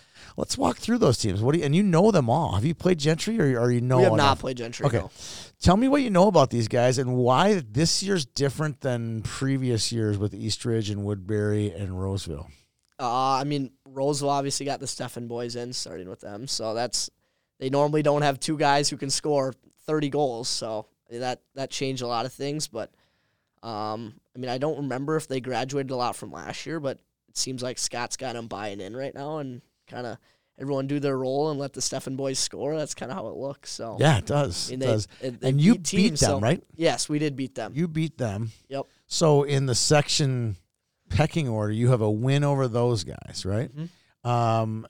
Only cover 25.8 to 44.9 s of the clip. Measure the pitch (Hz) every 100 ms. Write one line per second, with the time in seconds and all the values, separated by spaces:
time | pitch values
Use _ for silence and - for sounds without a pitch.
25.8 | 135 127 120 - 107 73 76 - - 160
26.8 | 135 - _ _ _ - - 131 127 117
27.8 | - 120 117 - 131 117 117 95 107 98
28.8 | 95 120 135 - 143 156 135 123 _ _
29.8 | _ 120 123 - _ _ _ - 135 139
30.8 | 135 143 139 131 131 135 156 143 139 -
31.8 | - 135 131 135 135 131 - 87 131 156
32.8 | 147 - 120 185 113 82 135 135 - -
33.8 | 113 101 139 127 - 143 139 90 - 131
34.8 | 131 110 104 - 131 120 131 139 165 240
35.8 | 160 202 208 151 117 98 110 175 - -
36.8 | 160 123 - 151 156 131 127 - 107 127
37.8 | 175 156 160 - 120 101 113 - - 135
38.8 | - _ - - 160 143 143 139 135 117
39.8 | - 147 - - 139 127 113 95 _ _
40.8 | _ _ - - 156 170 135 110 104 107
41.8 | 120 123 107 107 127 139 143 139 127 117
42.8 | 120 113 - - - - 95 104 143 143
43.8 | 170 _ _ _ 120 120 117 113 113 110
44.8 | 110